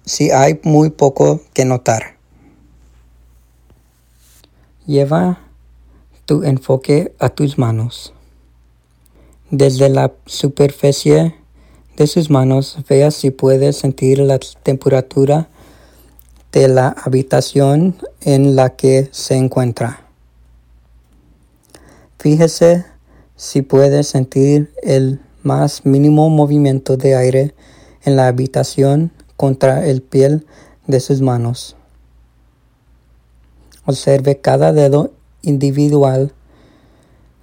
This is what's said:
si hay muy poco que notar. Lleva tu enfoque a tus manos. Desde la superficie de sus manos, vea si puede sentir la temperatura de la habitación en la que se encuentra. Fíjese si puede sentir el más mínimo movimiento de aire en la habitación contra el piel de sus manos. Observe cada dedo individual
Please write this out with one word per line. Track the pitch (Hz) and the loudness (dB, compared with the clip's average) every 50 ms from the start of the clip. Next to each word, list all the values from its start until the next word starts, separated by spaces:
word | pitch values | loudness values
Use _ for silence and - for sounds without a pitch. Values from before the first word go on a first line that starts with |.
| - | -14
si | - - - 147 - | -10 -6 -2 -2 0
hay | - 131 - 151 160 151 | 2 2 2 0 -2 -2
muy | - 160 151 151 156 156 | -2 2 2 2 2 2
poco | 151 - 147 139 139 - 147 147 151 160 - _ - | 0 0 0 0 2 2 0 0 0 -2 -6 _ -4
que | - 131 | -4 -2
notar. | 127 127 123 - - 113 110 - - - _ _ _ _ _ _ _ _ _ _ _ _ _ _ _ _ _ _ _ _ _ _ _ _ _ _ _ _ _ _ _ _ _ _ _ _ _ _ _ _ _ _ _ _ _ _ _ _ _ _ _ _ _ - | -2 -2 -2 -2 -4 -4 -4 -6 -12 -20 _ _ _ _ _ _ _ _ _ _ _ _ _ _ _ _ _ _ _ _ _ _ _ _ _ _ _ _ _ _ _ _ _ _ _ _ _ _ _ _ _ _ _ _ _ _ _ _ _ _ _ _ _ -6
Lleva | - 143 139 139 139 151 170 180 180 180 - - - _ _ _ _ _ _ _ _ _ _ _ _ _ _ _ | -2 0 0 0 0 0 -2 -2 -2 -4 -6 -10 -20 _ _ _ _ _ _ _ _ _ _ _ _ _ _ _
tu | - 147 151 180 | -4 -2 -2 0
enfoque | 143 131 131 - - 135 131 - - 143 156 180 - - - | -2 -4 -2 -2 -2 -4 -2 0 0 -2 -2 -2 -4 -6 -4
a | 131 123 | -4 -4
tus | - - 147 135 139 - | -4 -4 -4 -4 -2 -2
manos. | 127 113 110 113 113 117 - - - - _ _ _ _ _ _ _ _ _ _ _ _ _ _ _ _ _ _ _ _ _ _ _ _ _ _ _ - | -2 -2 -2 -4 -6 -8 -10 -14 -20 -20 _ _ _ _ _ _ _ _ _ _ _ _ _ _ _ _ _ _ _ _ _ _ _ _ _ _ _ -4
Desde | - 135 139 139 131 127 139 139 | 0 0 2 2 2 2 2 2
la | 135 135 135 135 - _ _ | 2 2 0 -2 -4 _ _
superficie | - - - - 139 - - 147 139 - - - 143 139 - - 147 147 156 165 165 - _ _ _ _ _ _ _ _ _ _ _ - | -16 -10 -4 -4 -4 0 0 0 0 0 0 -2 -2 0 0 2 2 2 2 2 -2 -4 _ _ _ _ _ _ _ _ _ _ _ -4
de | - 151 | -2 -2
sus | 147 - 175 160 151 | 0 0 -2 0 0
manos, | 147 135 131 131 131 139 139 - - 156 135 - | 2 2 2 2 0 0 -2 -6 -10 -10 -4 0
vea | 139 135 143 151 | 2 2 2 2
si | 151 - - 135 | 0 -2 -4 -4
puede | 131 - 139 131 135 131 139 143 | -4 0 0 2 2 2 0 0
sentir | 143 - - 135 131 - 131 131 135 139 | -2 -2 -4 -6 -4 -2 0 0 2 2
la | 139 139 135 127 - - - _ | 2 0 0 -2 -4 -10 -16 _
temperatura | - - 135 135 - 135 139 131 127 - - 139 135 135 147 160 165 - _ _ - - - _ _ _ _ _ _ _ _ _ _ _ _ _ _ _ | -4 -4 -4 -2 0 0 0 0 -2 -2 -2 0 0 2 0 -2 -2 -6 _ _ -20 -20 -20 _ _ _ _ _ _ _ _ _ _ _ _ _ _ _
de | - 139 139 131 | 0 2 2 4
la | 127 127 127 143 | 2 2 0 -2
habitación | - - - 135 131 131 135 - - 135 - - - 139 139 135 143 151 180 185 175 - - - - - | -4 -6 -6 -2 -2 -2 -2 0 -2 -2 -2 -2 0 0 0 2 2 0 0 -2 -4 -6 -12 -18 -16 -8
en | - 151 139 135 139 139 135 | -2 0 0 2 2 2 2
la | 131 131 127 - | 2 0 0 -2
que | - - 131 135 131 135 139 | -2 0 0 2 0 0 -4
se | - - - - 135 | -8 -10 -6 -4 -2
encuentra. | 131 131 127 - 131 127 120 113 - 117 117 - - - _ _ _ _ _ _ _ _ _ _ _ _ _ _ _ _ _ _ _ _ _ _ _ _ _ _ _ _ _ _ _ _ _ - - _ - - _ _ _ _ - | -2 -2 -2 -2 -2 -4 -4 -4 -6 -8 -8 -10 -12 -20 _ _ _ _ _ _ _ _ _ _ _ _ _ _ _ _ _ _ _ _ _ _ _ _ _ _ _ _ _ _ _ _ _ -20 -20 _ -20 -20 _ _ _ _ -4
Fíjese | - 151 151 156 165 160 - - 170 170 175 175 180 - - _ _ _ _ - _ _ _ | -2 0 2 2 2 2 2 2 2 4 2 2 -2 -10 -18 _ _ _ _ -20 _ _ _
si | - - - - 143 | -20 -12 -6 -6 -6
puede | 135 - 135 135 139 139 139 143 | -2 0 2 4 4 4 2 0
sentir | 147 - - 135 131 - - 135 135 143 147 147 151 - - 508 | -2 -2 -2 -2 -2 -2 0 0 2 2 2 2 0 -2 -8 -8
el | - - 135 135 135 131 135 135 - _ _ _ | -4 -2 0 0 0 -2 -4 -8 -12 _ _ _
más | - 139 135 143 147 147 - - - | -6 -4 -2 -2 -2 -4 -4 -4 -2
mínimo | 135 135 139 143 151 151 151 156 160 | 0 2 4 4 4 4 4 2 2
movimiento | 156 151 147 143 147 147 143 139 135 131 - - 131 | 2 2 2 2 2 2 2 2 0 -2 -2 -4 -2
de | 131 135 139 135 | 0 0 0 2
aire | 127 127 131 127 135 139 147 - _ _ _ _ _ - _ _ _ - | 2 2 0 0 0 -2 -2 -6 _ _ _ _ _ -20 _ _ _ -2
en | 143 139 | 0 0
la | 135 127 127 | 2 2 0
habitación | 123 127 131 131 - 127 135 - - 139 135 139 143 151 165 165 - _ _ _ _ | 0 -2 -4 -4 -2 -4 -4 -4 -2 0 0 2 2 0 -2 -4 -8 _ _ _ _
contra | - 143 135 131 - 135 131 131 143 - | -4 -2 -2 0 0 0 0 0 0 0
el | 151 131 127 | -2 -2 -4
piel | - - - 135 135 139 151 156 - _ - - - - _ _ _ | -4 -2 0 2 2 2 2 -2 -4 _ -20 -20 -20 -20 _ _ _
de | - 135 123 | -2 -2 -2
sus | - - 143 135 | 0 -2 -2 0
manos. | 135 131 123 120 117 120 127 - - - - _ _ _ _ _ _ _ _ _ _ _ _ _ _ _ _ _ _ _ _ _ _ _ _ _ _ _ _ _ _ _ _ _ _ _ _ _ _ _ _ _ - | 0 -2 -2 -2 -4 -6 -8 -10 -12 -20 -20 _ _ _ _ _ _ _ _ _ _ _ _ _ _ _ _ _ _ _ _ _ _ _ _ _ _ _ _ _ _ _ _ _ _ _ _ _ _ _ _ _ -6
Observe | - 135 - - 139 139 139 127 143 139 - | -6 -6 -4 0 0 0 0 0 -2 -4 -2
cada | - 135 131 135 156 160 | -2 -2 0 2 2 2
dedo | 156 151 143 139 139 147 - - - _ _ _ _ _ | 2 2 2 2 2 0 -2 -4 -8 _ _ _ _ _
individual | - 156 143 131 143 139 135 143 147 147 147 143 139 131 131 131 139 139 - _ _ _ _ _ _ _ _ _ _ _ _ _ _ _ _ _ _ _ _ _ | -4 -4 -2 -2 -2 -2 -2 0 0 0 2 2 2 2 0 -2 -4 -4 -8 _ _ _ _ _ _ _ _ _ _ _ _ _ _ _ _ _ _ _ _ _